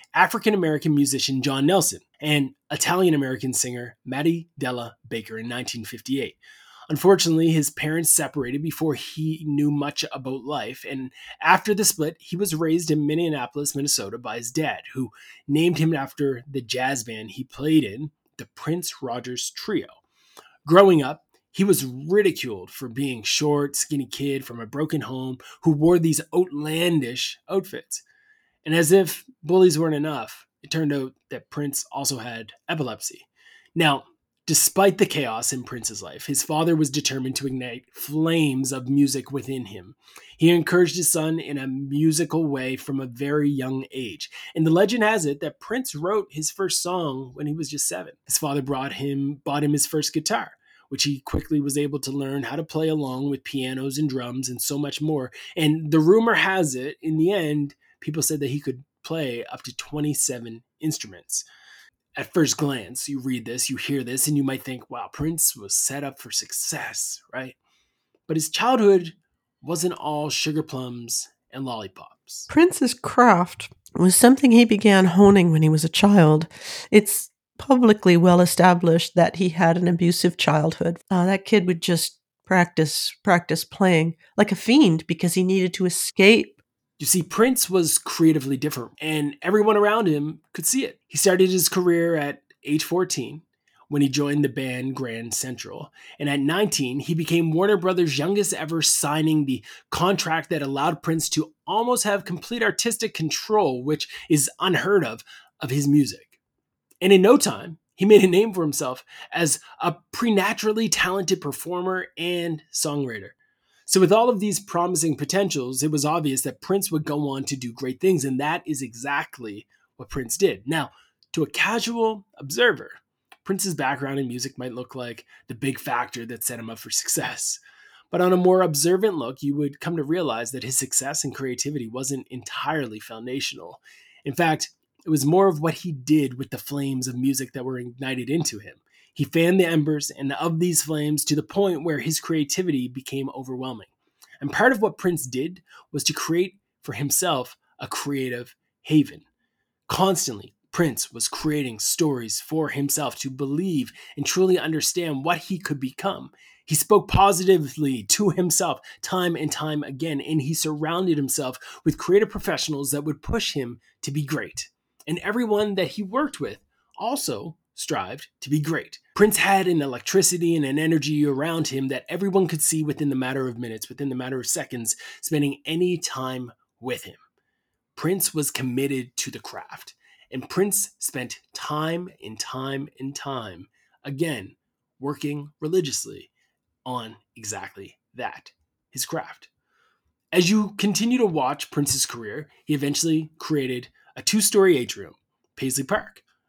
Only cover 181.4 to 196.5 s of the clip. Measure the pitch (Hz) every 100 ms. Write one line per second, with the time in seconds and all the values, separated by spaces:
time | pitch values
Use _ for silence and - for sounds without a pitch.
181.4 | _ - - 151 160 170 180 - 107 110
182.4 | - 131 135 139 147 - 135 139 143 131
183.4 | 107 85 95 _ _ _ 139 135 165 123
184.4 | 95 _ _ _ _ - 139 143 147 147
185.4 | 147 - 156 185 - - - - - _
186.4 | _ _ _ _ 127 123 110 110 _ -
187.4 | 107 107 95 - 98 _ _ 123 117 -
188.4 | - _ _ _ _ - - 160 - -
189.4 | _ _ _ _ _ _ _ _ - 180
190.4 | 175 214 202 - 202 196 233 254 214 156
191.4 | 127 147 - 151 143 131 - 117 107 123
192.4 | 151 _ - 147 143 143 165 156 156 -
193.4 | - 151 131 123 - _ _ - - 214
194.4 | 202 202 190 139 113 101 82 - _ _
195.4 | _ - 131 131 131 214 - - _ _
196.4 | _